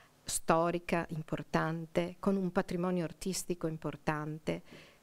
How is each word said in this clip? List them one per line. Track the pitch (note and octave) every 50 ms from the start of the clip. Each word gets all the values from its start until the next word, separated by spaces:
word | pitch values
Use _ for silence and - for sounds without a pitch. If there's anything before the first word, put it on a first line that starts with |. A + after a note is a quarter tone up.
| - - _ _ - -
storica | - - - - F3 E3 E3 E3+ E3+ F3 - - - E3+ E3 -
importante, | E3+ D#3 D#3+ - - D#3 D#3 - - E3 D#3+ D#3+ D#3+ E3 E3 D#3+ - F3+ E3+ F3 F3+ -
con | - G3+ G3
un | G3 F#3+ F3+ F3
patrimonio | G3+ F#3 - F3+ F3 F3 F#3 F3+ F3+ E3
artistico | D#3 - - - F#3+ F3+ - - - F3+ - -
importante, | D#3+ D#3 D#3+ - D3+ D3 - - - D#3 D3+ D3+ D#3 D3+ D#3 - - E3 F3 - - - - - - - -